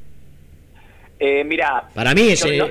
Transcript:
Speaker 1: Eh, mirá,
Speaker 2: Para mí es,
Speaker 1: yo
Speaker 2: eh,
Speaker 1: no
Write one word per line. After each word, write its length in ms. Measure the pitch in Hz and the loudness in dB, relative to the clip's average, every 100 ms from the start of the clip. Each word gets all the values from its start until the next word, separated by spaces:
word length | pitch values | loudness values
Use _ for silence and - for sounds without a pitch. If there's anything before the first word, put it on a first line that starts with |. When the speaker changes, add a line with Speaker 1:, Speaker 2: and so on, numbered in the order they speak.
| - - - - - - - - - - - - | -18 -20 -20 -20 -20 -20 -20 -20 -20 -20 -20 -4
Speaker 1:
Eh, 260 | 139 139 | 0 0
mirá, 440 | 147 165 156 127 - | 0 -2 -2 -4 -6
Speaker 2:
Para 220 | - 117 | -4 0
mí 80 | 165 226 | 4 4
es, 120 | 175 | 2
Speaker 1:
yo 80 | 147 | 0
Speaker 2:
eh, 40 | 143 | 0
Speaker 1:
no 80 | 151 | -2